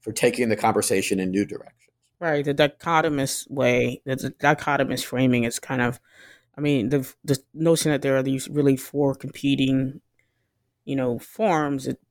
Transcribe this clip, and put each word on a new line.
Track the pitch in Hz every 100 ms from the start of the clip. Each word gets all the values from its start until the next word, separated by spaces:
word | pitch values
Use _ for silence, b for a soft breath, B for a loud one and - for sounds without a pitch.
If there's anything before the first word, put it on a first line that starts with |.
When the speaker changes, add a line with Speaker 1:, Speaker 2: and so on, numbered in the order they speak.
Speaker 1:
for | -
taking | 113 123 107 120
the | 107
conversation | 113 104 - 95 92 95
in | 92
new | 95
directions. | 101 - - _ _ _ _ _
Speaker 2:
Right. | 170 147
The | 143
dichotomous | 139 147 - 175 160 160 147 135 - -
way, | 139 127 123 123 127
the, | -
the | 131 135
dichotomous | - 143 151 - 143 131 127
framing | - 123 131 123
is | 117 -
kind | - 127
of, | 120 123 B B B B B -
I |
mean, | 147 143 107
the, | 143 131 -
the | - 135 _
notion | 147 165 165 156
that | 143
there | 139 135
are |
these | 131 135 -
really | 147 139 135
four | - 143 139 131
competing, | 135 - 143 139 135 135 135 135 _ _ _ _ _ _ _ _
you | -
know, | 139 127 117
forms, | - - 220 160 147 139 131
it | - _